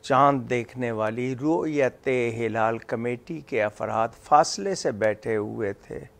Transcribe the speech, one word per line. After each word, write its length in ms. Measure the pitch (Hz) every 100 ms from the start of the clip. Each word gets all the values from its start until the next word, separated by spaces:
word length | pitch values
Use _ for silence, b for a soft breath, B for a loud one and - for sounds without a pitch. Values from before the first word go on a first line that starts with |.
चांद 380 | - 131 143 139
देखने 480 | 120 123 113 127 120
वाली 420 | 110 110 113 127
रुयत 760 | 127 147 170 156 147 127 - 135
हिलाल 720 | 127 117 113 113 110 113 113
कमेटी 600 | - 117 120 120 - 165
के 180 | 143 120
अफराद 500 | 104 - 107 110 113 -
फासले 540 | - 151 165 - 196 190
से 160 | 156
बैठे 420 | 107 107 104 113 110
हुए 380 | 107 113 104 101
थे 200 | - - 135